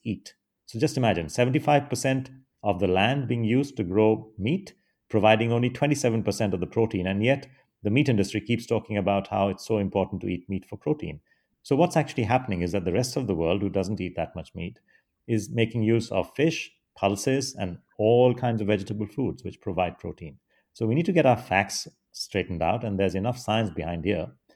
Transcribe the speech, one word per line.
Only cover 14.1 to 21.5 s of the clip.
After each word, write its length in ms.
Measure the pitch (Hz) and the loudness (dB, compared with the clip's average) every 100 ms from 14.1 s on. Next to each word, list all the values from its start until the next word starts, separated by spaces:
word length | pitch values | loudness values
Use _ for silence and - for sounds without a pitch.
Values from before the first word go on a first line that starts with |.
| 85 | -6
that 180 | 82 | -8
much 200 | 85 80 | -8 -14
meat, 260 | 87 87 - _ _ _ _ - | -12 -12 -12 _ _ _ _ -4
is 240 | 110 101 | -4 -2
making 340 | 117 113 120 | 0 0 2
use 260 | 107 117 - | 2 2 0
of 240 | 98 87 | -2 -2
fish, 360 | - 156 - - _ _ - | 0 0 0 -10 _ _ -2
pulses, 580 | 98 104 135 135 131 | -2 0 0 0 -2
and 240 | - 92 87 _ - | -6 -8 -8 _ 0
all 380 | 110 120 127 | 4 6 6
kinds 260 | 120 123 113 | 4 -2 0
of 60 | 101 | 0
vegetable 400 | 101 98 107 104 | 0 -2 -6 -6
foods 380 | - 120 90 | -4 -4 -4
which 160 | - - | -10 -10
provide 380 | 101 90 87 - | -6 -2 -2 -4
protein. 400 | - - 78 - _ _ _ | -12 -12 -16 -18 _ _ _
So 140 | - 110 | -4 0
we 80 | |
need 120 | 143 170 | 0 2
to 60 | |
get 140 | 170 135 | 4 4
our 100 | 117 | 4
facts 500 | - | 2